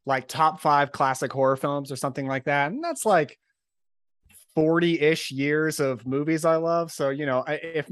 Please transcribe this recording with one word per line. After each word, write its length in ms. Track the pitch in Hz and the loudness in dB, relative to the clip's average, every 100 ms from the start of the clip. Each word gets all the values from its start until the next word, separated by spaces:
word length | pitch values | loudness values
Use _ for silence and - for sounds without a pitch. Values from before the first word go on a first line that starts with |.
| - | -2
like, 200 | 135 127 | -2 -2
top 360 | 147 160 170 | 2 2 2
five 300 | 160 143 143 | 2 4 2
classic 380 | - 135 131 135 | 0 0 0 -4
horror 260 | 131 135 135 | 0 2 2
films 360 | 147 143 135 | -2 -4 -6
or 40 | 135 | -6
something 300 | 143 127 135 | -6 -4 -4
like 180 | 135 | -4
that, 280 | 135 143 143 | 0 0 0
and 100 | 240 | -2
that's, 220 | 339 294 | -6 -4
like, 340 | 220 185 147 - _ _ _ _ _ _ _ _ _ - _ | 2 2 2 -6 _ _ _ _ _ _ _ _ _ -20 _
forty-ish 760 | - 156 165 170 160 147 160 - | 0 2 4 2 2 2 2 -2
years 480 | 131 139 151 156 151 | -4 0 0 0 0
of 260 | 139 123 123 | -2 -2 -4
movies 400 | 135 147 160 165 | -2 0 0 2
I 100 | 160 | 2
love. 340 | 165 170 165 | 2 0 -2
So, 180 | - 139 | -4 -4
you 160 | 139 147 | -2 -2
know, 180 | 127 127 | -2 -2
I, 100 | 151 | -6
if, 340 | 165 160 143 | -6 -6 -6